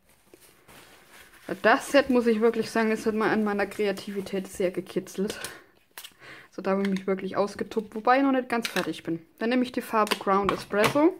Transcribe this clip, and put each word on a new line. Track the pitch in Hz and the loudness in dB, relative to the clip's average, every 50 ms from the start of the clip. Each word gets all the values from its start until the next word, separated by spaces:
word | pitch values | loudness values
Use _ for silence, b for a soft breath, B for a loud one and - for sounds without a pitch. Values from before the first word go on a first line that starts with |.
| _ _ _ _ _ _ - - _ - B B B B B B B B B B B B B B B B B - - - 190 190 - | _ _ _ _ _ _ -20 -20 _ -20 B B B B B B B B B B B B B B B B B -16 -10 -10 -6 0 4
Das | 214 240 269 - - - | 4 4 4 2 4 4
Set, | 277 262 - | 4 4 6
muss | 247 247 226 | 4 4 4
ich | 233 226 214 | 4 2 4
wirklich | 226 233 233 226 220 - | 4 2 2 0 -2 -2
sagen, | - 226 226 220 | 0 0 2 2
das | 220 214 - | 0 0 -2
hat | 226 214 | -2 0
mal | 220 220 - | 0 2 2
an | 214 220 214 | 2 2 0
meiner | 208 202 202 202 | 0 0 0 -2
Kreativität | 196 - - 208 202 190 196 - - 202 202 190 - - 196 190 - | -2 -2 -2 -2 -2 -2 -4 -6 -8 -8 -8 -6 -6 -6 -6 -6 -6
sehr | - - 196 175 | -4 -2 -2 -2
gekitzelt. | 185 - 180 - - 180 185 - - - 190 214 - - B B B B B B B B _ _ - - - - B B B B B B B B | -2 -4 -8 -6 -6 -6 -6 -6 -6 -6 -4 -4 -6 -8 B B B B B B B B _ _ -20 -20 -20 -20 B B B B B B B B
So, | B - 190 | B -6 -2
da | 196 190 | 0 0
habe | 196 196 | 0 0
ich | 202 | 0
mich | 190 185 190 | -2 -2 -2
wirklich | - 190 190 190 190 - | -2 -4 -2 -4 -4 -2
ausgetobt, | - 196 208 202 - 214 - - 226 214 - - | -2 -2 -2 -2 -6 -8 -6 -4 -6 -6 -6 -8
wobei | 220 214 240 254 | -2 2 2 4
ich | 269 277 | 4 4
noch | 277 262 | 2 2
nicht | 262 254 254 | 2 0 -2
ganz | 240 233 226 - | -2 -4 -4 -2
fertig | - 190 175 160 160 - - | -2 -2 -2 -2 -4 -8 -6
bin. | - 165 165 165 _ _ - | -6 -6 -6 -8 _ _ -6
Dann | 226 233 | -2 0
nehme | 247 254 247 | 2 2 0
ich | 247 - | 0 -2
die | 247 233 | -6 -6
Farbe | - - 220 214 208 - | -2 0 2 2 2 0
Ground | - - 202 190 196 202 190 | -2 0 2 2 2 4 2
Espresso. | - 185 - - - 202 214 226 - 285 302 349 359 | 0 -2 -2 -2 2 2 2 4 4 6 4 4 4